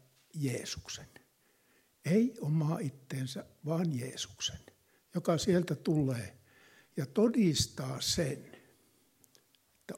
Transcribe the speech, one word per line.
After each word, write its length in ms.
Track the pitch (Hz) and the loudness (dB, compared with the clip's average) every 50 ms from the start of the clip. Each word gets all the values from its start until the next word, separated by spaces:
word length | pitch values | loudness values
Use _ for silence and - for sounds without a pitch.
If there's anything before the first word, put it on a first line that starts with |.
| _ _ _ _ _ _ - | _ _ _ _ _ _ -8
Jeesuksen. 720 | 165 143 131 120 120 - - - - - - - - - - - - _ _ _ _ _ _ _ _ _ _ _ _ _ _ _ _ _ | -4 -2 -2 -2 -2 -4 -8 -10 -10 -10 -12 -14 -14 -14 -18 -20 -20 _ _ _ _ _ _ _ _ _ _ _ _ _ _ _ _ _
Ei 320 | 139 170 214 233 254 - - | 4 4 6 4 4 0 -4
omaa 380 | - 147 151 160 156 151 165 - | -2 0 2 2 2 2 0 0
itteensä, 640 | - 139 - - - _ - 131 131 127 - 196 - - - _ - | -2 -4 -6 -8 -12 _ -6 -6 -6 -6 -6 -10 -12 -14 -20 _ -6
vaan 340 | 147 160 165 185 170 147 123 | -2 -2 0 0 0 -2 -2
Jeesuksen, 600 | 120 131 - - - - - - - - - - - - - _ _ _ _ _ _ _ _ | -4 -6 -8 -10 -10 -10 -10 -6 -6 -6 -6 -8 -16 -20 -20 _ _ _ _ _ _ _ _
joka 220 | 180 - - 170 151 | -4 0 2 2 2
sieltä 380 | - - 175 180 170 - 151 | 4 4 4 4 4 2 -4
tulee 640 | 131 - - 165 151 147 131 127 117 107 92 - - _ _ _ - - - - - - _ _ - | -4 0 2 2 4 4 2 0 -2 -4 -8 -12 -18 _ _ _ -20 -20 -20 -20 -20 -20 _ _ -6
ja 80 | 139 | -6
todistaa 960 | 131 - - 208 254 - 262 208 175 147 - - - - - 131 131 135 127 | -2 2 2 2 4 4 4 4 4 4 2 0 -2 -2 -8 -8 -6 -6 -4
sen, 540 | - - - - 165 135 143 127 - - - - - _ _ _ _ _ _ _ _ _ _ _ - _ _ _ _ _ _ _ _ _ _ _ | -2 -2 0 0 0 -2 -2 -6 -10 -16 -20 -20 -20 _ _ _ _ _ _ _ _ _ _ _ -20 _ _ _ _ _ _ _ _ _ _ _
että 140 | _ - - | _ -14 -14